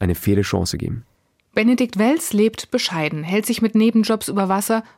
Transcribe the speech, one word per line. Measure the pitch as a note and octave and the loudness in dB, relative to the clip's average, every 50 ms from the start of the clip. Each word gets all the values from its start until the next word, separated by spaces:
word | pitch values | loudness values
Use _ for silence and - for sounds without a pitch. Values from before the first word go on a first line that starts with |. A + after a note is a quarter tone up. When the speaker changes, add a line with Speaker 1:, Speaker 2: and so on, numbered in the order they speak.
Speaker 1:
eine | G2+ F2 F2 | 0 -2 -2
faire | - - G2 G2+ G2 G2+ | 0 0 2 2 2 2
Chance | - - F#2+ F2+ - - - | 0 0 -2 -2 -2 -4 -6
geben. | - - - A#2 - _ _ _ _ _ _ _ _ _ _ | -6 -6 -6 -8 -10 _ _ _ _ _ _ _ _ _ _
Speaker 2:
Benedikt | - A3 A#3 B3+ A#3+ B3+ A#3+ - F#3+ | 0 2 2 2 2 0 0 0 0
Wells | G#3+ A#3 D4 E4 - - - | 2 2 2 0 -2 -2 0
lebt | G3+ G#3+ A3+ A3 - - - | 2 2 2 0 -2 -6 -6
bescheiden, | - B3 - - - E3 D#3 D3+ D#3+ D#3 D#3 | -4 -4 -4 -4 -4 -4 -4 -4 -4 -6 -4
hält | E3 F#3 G#3+ A3 | -2 -2 -2 -2
sich | - A#3 - | -2 -2 0
mit | A3+ A3 G#3+ | 0 0 2
Nebenjobs | A3 A3 A3+ A3 A3+ G#3+ G3+ A3 - - - | 2 4 4 4 2 2 2 0 -2 -2 -4
über | - G3+ G3 F#3 | -2 -2 0 0
Wasser | F#3+ G3 G3+ - A#3 A3 A3 - - | 0 0 0 0 -2 -2 -4 -6 -14